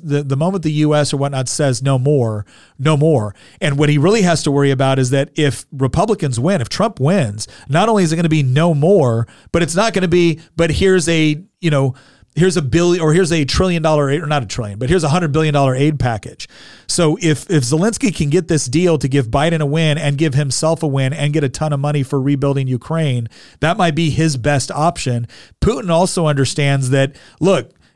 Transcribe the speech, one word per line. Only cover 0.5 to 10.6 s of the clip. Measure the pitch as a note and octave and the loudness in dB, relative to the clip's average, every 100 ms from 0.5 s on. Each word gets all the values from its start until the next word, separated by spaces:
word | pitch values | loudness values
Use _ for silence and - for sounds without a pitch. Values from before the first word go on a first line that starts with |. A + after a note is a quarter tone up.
| G3 | -2
the | D#3 | -2
U | D3+ D3+ | 0 2
S | D3 C#3+ | 2 0
or | C#3 | -2
whatnot | C#3 C3+ B2+ | -4 -4 -6
says, | - C#3+ A2+ | -2 -2 0
"No | C3+ C3 | 0 0
more, | C3+ D3 A2+ G#2+ - - _ - | 2 2 0 -4 -8 -16 _ -6
no | C#3 D3+ | 0 2
more." | D#3 C#3 G#2 - - - | 2 2 -2 -8 -20 -6
And | A2+ C#3 | -4 0
what | D3 | 2
he | D3 | 2
really | E3 A3+ | 4 4
has | F3+ D#3+ | 2 2
to | D#3 | 0
worry | C#3+ C#3 | 2 2
about | C3 C3+ C3+ | 2 2 2
is | B2+ | 0
that | C#3 C#3 | 0 -2
if | - D3 - - | 0 -2 -2 -10
Republicans | C#3 C3+ D3+ A3 G#3 D3 A#2 | -4 -2 0 0 0 -2 -2
win, | D3+ G3 | 0 0
if | A2+ | -2
Trump | - A3 G3 | -2 -2 0
wins, | C3+ G3 A#2 G#2 - - - | 0 2 0 -4 -12 -16 -2
not | D3+ A3 | 0 2
only | G#3+ | 2
is | E3+ | 2
it | D#3+ | 0
gonna | E3+ | 0
be | D#3 | 0
no | C3+ C3 E3+ | 2 2 2
more, | D3+ D#3 G3+ B2+ A2+ A2+ - - | 2 4 4 4 0 -2 -8 -6
but | E3 | -2
it's | E3 | 0
not | E3+ A3+ | 0 0
gonna | G3 F3+ | 0 0
be, | F3+ E3+ D#3 - | 2 2 0 -6
"But | - | -2